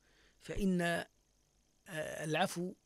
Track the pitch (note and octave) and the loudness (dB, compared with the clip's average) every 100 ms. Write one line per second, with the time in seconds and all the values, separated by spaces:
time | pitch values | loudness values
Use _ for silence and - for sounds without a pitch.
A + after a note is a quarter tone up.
0 | _ _ - _ - - F#3+ F3+ E3+ E3+ | _ _ -20 _ -6 0 2 4 2 0
1 | - _ _ _ _ _ _ _ - D#3 | -4 _ _ _ _ _ _ _ -10 -6
2 | - - D#3 D#3 F#3+ F3 F3+ - | -6 -4 0 2 2 0 -4 -8